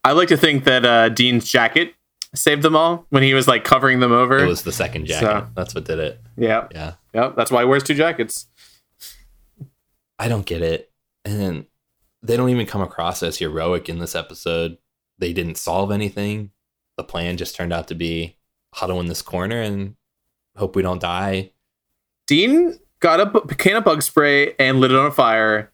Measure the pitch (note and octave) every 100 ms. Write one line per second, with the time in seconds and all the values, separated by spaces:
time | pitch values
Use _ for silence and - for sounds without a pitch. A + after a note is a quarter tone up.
0 | C3 D#3 F3+ D#3 D#3+ C#3 C3+ B2+ A#2+ A#2
1 | A2+ A2+ B2 A#2+ - B2+ A#2 E3 E3+ _
2 | _ _ - - - D3 D#3 D#3 E3 E3+
3 | - C#3 C3+ C3+ C3 A#2+ - C3 C3 B2+
4 | B2 A#2+ B2+ C3+ F#2 E2+ F2 - E2+ -
5 | D2+ D#2 G#2+ G#2 - - F2+ F2 D#2 D#2+
6 | D2+ - - - A2+ A2 - D#2+ D#2 -
7 | _ A2+ B2+ - A#2 B2 B2 C#3 C3+ D3
8 | E3 D3 A2+ - - _ _ _ _ _
9 | - - _ _ _ _ D3 _ _ _
10 | _ - A2+ A2 F#2+ E2+ E2 E2 - _
11 | _ _ G2+ G#2 G2 D#2+ - _ _ _
12 | _ _ A2 A#2+ B2+ B2 G#2+ G#2+ F2+ -
13 | E2+ F2 E2+ - D#2+ D#2 E2 F2 - E2+
14 | E2+ D#2+ D2+ D#2+ F2 E2 E2 F2 _ _
15 | _ _ F2 F2 E2+ D#2+ - F2+ G2 G#2
16 | G#2 G2+ G2+ G#2+ G#2 _ _ _ _ -
17 | - F2 F2 F2+ F2 - F2 E2+ E2 E2
18 | E2+ E2 E2 _ _ _ _ - F#2 F2+
19 | F2 E2+ - F2+ F#2+ A#2 G#2+ G2 G2 -
20 | _ _ _ _ _ - G2 G2 F#2 F2+
21 | F2 F2+ G2 F#2+ F#2+ _ _ _ _ _
22 | _ _ - D3 A3+ D#4 F4 - _ _
23 | E3+ E3 G#3 G#3 - - F#3 G#3+ G3 D3+
24 | - - D3 C#3+ C#3+ - C3 C3 B2+ C3
25 | C#3+ C#3 B2 A2+ A2 G#2+ G#2+